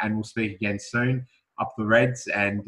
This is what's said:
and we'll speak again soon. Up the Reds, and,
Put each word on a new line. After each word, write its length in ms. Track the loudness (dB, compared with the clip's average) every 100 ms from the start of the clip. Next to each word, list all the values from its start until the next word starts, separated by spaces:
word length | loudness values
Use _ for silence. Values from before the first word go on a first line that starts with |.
and 120 | 0
we'll 100 | -2
speak 300 | -4 -4 -4
again 240 | -2 -4 -4
soon. 480 | -4 0 0 0 -4 _ _ -8
Up 140 | -6 -4
the 80 |
Reds, 440 | 4 6 6 0 -4
and, 340 | -2 0 -2